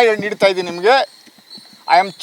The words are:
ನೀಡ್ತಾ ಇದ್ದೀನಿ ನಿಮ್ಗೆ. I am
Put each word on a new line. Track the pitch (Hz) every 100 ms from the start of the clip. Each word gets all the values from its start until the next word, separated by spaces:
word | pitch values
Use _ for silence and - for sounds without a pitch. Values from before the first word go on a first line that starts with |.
| 240 214
ನೀಡ್ತಾ | 208 202 196
ಇದ್ದೀನಿ | 185 180
ನಿಮ್ಗೆ. | 170 196 269 - _ _ _ _ - - _ -
I | 170 190
am | -